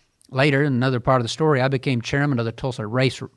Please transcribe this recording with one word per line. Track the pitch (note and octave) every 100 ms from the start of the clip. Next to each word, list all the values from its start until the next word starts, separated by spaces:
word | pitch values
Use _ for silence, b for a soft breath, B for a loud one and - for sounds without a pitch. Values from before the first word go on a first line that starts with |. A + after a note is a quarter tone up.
| b _ _
Later, | C3 D3 C#3
in | D3
another | B2 C3 B2
part | C#3 C3
of | A2+
the |
story, | - D#3 C3+
I | C3
became | C3 D3 B2
chairman | - C#3+ D3 B2
of | A2+
the |
Tulsa | A2+ C3+ A#2+ G#2+
Race, | B2 C3 - C3